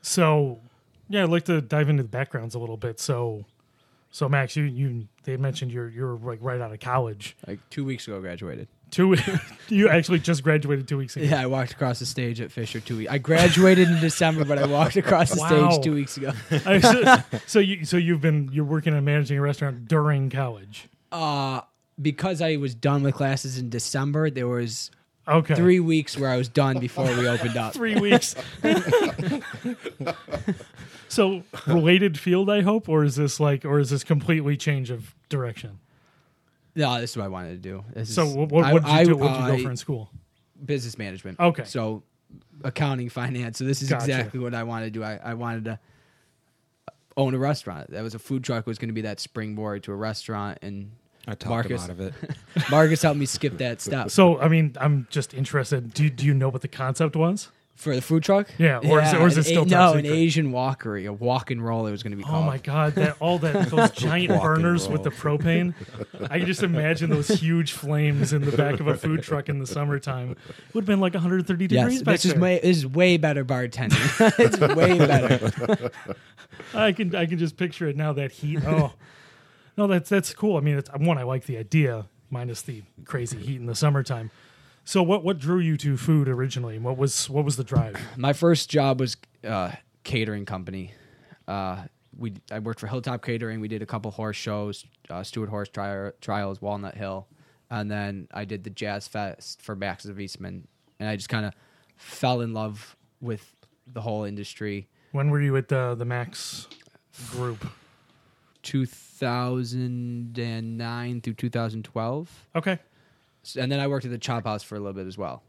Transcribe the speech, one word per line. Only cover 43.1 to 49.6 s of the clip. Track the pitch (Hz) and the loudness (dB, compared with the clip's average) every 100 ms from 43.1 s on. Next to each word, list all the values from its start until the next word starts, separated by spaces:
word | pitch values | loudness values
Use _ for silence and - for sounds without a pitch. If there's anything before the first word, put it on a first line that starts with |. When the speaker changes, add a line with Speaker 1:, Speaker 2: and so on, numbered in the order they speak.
Speaker 2:
finance. | 127 123 123 120 113 | -6 -6 -6 -8 -6
So | |
this | 131 139 | -4 -2
is | 139 | 0
Speaker 1:
Gotcha. | 139 127 | -2 0
Speaker 2:
exactly | 131 110 123 | -2 -4 -6
what | 123 | -6
I | 120 | -6
wanted | 113 113 113 | -6 -6 -8
to | |
do. | 110 | -8
I, | 107 107 | -8 -10
I | - | -10
wanted | 117 117 113 110 | -8 -6 -6 -8
to | 110 _ _ _ _ _ _ _ _ _ _ - _ _ - | -10 _ _ _ _ _ _ _ _ _ _ -20 _ _ -2
own | 135 | -2
a | 127 | 0
restaurant. | 135 147 - 82 - | -2 -4 -6 -14 -12
That | 90 | -10
was | 110 | -10
a | 110 | -12
food | - 131 | -6 -6
truck | 127 117 113 | -4 -4 -4
was | 110 | -8
gonna | 117 | -6
be | 110 | -6
that | 107 101 | -8 -8
springboard | - 117 107 107 | -10 -10 -8 -8